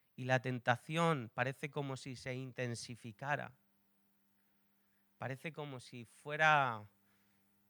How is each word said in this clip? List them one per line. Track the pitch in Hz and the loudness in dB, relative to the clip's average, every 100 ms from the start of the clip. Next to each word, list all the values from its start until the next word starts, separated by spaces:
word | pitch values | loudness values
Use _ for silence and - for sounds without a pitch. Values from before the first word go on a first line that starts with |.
| _ - | _ -10
y | |
la | 127 131 | 2 2
tentación | 131 127 - 120 - 160 170 151 110 | 2 -2 2 0 0 2 2 2 -2
parece | - 123 135 151 | -2 -2 -2 -6
como | 151 139 131 | -4 -4 -6
si | 139 120 | -8 -10
se | 135 | -8
intensificara. | 127 131 123 123 113 - 117 117 - 139 139 123 - _ _ _ _ _ _ _ _ _ _ _ _ _ _ _ _ | -8 -8 -6 -4 -4 -8 -12 -14 -10 -4 -4 -4 -14 _ _ _ _ _ _ _ _ _ _ _ _ _ _ _ _
Parece | 117 135 165 | -8 -8 -8
como | 151 147 131 | -8 -10 -10
si | - 123 113 | -12 -16 -16
fuera | - 147 151 156 151 131 110 107 _ _ _ _ _ _ _ _ | -16 -8 6 8 8 6 0 -8 _ _ _ _ _ _ _ _